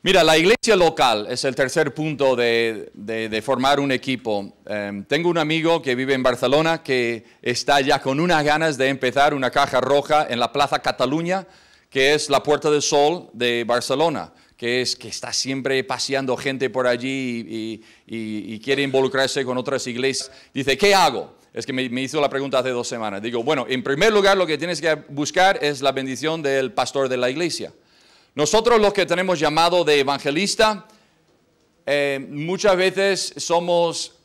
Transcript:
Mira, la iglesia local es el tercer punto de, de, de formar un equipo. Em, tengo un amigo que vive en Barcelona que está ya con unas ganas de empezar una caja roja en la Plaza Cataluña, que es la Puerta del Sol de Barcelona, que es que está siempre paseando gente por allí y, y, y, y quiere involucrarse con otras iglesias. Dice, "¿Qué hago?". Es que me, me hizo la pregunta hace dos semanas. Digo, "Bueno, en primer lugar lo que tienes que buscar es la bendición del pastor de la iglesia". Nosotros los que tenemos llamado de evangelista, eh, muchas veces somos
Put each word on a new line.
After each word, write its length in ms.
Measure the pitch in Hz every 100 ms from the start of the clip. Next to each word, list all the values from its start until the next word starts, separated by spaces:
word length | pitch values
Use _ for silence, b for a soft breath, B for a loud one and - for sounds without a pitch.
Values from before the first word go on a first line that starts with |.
Mira, 220 | 160 185
la 140 | 160 160
iglesia 360 | 170 240 - 202
local 500 | 165 156 131 107 104
es 160 | 123
el 100 | 139
tercer 380 | 127 131 165 151
punto 420 | 123 156 139 135
de, 560 | 123 120 117 113 107 -
de, 340 | - 104 113 110
de 140 | 107
formar 360 | 107 123 135 143
un 140 | 139
equipo. 640 | 127 135 123 113 101 98 _ -
Em, 380 | 104 101 101
tengo 240 | 98 147 170
un 80 | 170
amigo 460 | 151 160 160 165
que 120 | 139
vive 200 | 123 135
en 80 | 131
Barcelona 600 | 127 120 123 147 160 165
que 420 | - 127 120 113 b b
está 400 | - 120 - 143
ya 180 | 139 139
con 180 | 135 135
unas 240 | 180 156
ganas 360 | 147 151 160 131
de 100 | 135
empezar 460 | 135 127 135 147
una 160 | 143 127
caja 300 | 143 139 127
roja 460 | 123 143 143 151 156
en 120 | 120
la 120 | 120
Plaza 280 | 143 143 147
Cataluña, 680 | 139 - 127 151 170 190 185 b b b b
que 240 | 135 135
es 160 | 151 151
la 120 | 139
Puerta 280 | - 143 156
del 100 | 147
Sol 480 | - 147 147 175 -
de 300 | 110 120 117
Barcelona, 680 | 113 120 - 135 165 131 82 b b _
que 240 | 120 123
es 160 | 120 -
que 120 | 113
está 260 | - 120
siempre 500 | - 127 135 131 135
paseando 500 | 131 127 - 135 131
gente 360 | 120 139 135 131
por 160 | 127 123
allí 600 | 120 131 135 131 117 104
y, 360 | 110 110 110 B B _
y, 100 | 113
y, 380 | 110 104 98
y 60 | 110
quiere 220 | 135 139
involucrarse 640 | 139 135 131 131 131 147
con 140 | 127 127
otras 280 | 127 131 127
iglesias. 440 | 117 135 127 - B B
Dice, 240 | 139 135 131
"¿Qué 160 | 202
hago?". 420 | 196 160 110 - _ b
Es 140 | - 113
que 80 |
me, 160 | 131 127
me 100 | 123
hizo 220 | 131 151
la 80 | 139
pregunta 300 | 135 139 131
hace 100 | 127
dos 180 | 120 120
semanas. 320 | 120 107 101
Digo, 220 | 113 120
"Bueno, 240 | 120 147 123
en 140 | 131
primer 320 | 131 139 214
lugar 240 | 214 196 196
lo 80 | 175
que 100 | 147
tienes 240 | 170 156
que 140 | 160 151 -
buscar 500 | 143 143 180 190 196
es 200 | 147 139
la 100 | 135
bendición 480 | 135 131 120 156 165
del 300 | 143 135 131
pastor 340 | - 123 139 135
de 80 | 127
la 100 | 123
iglesia". 420 | 139 175 - 80 _ b b b b b
Nosotros 460 | - 147 214 226 233
los 120 | 208
que 140 | 202 170
tenemos 340 | 175 190 170
llamado 420 | 151 156 170 175
de 180 | 156 147
evangelista, 840 | 135 139 147 147 196 - 220 208 - b b b b _ _ _ _ _
eh, 400 | - 143 143 135 135
muchas 460 | 143 160 190 208 185
veces 580 | 185 180 196 185 - 147
somos 720 | - 170 175 175 170 156 - _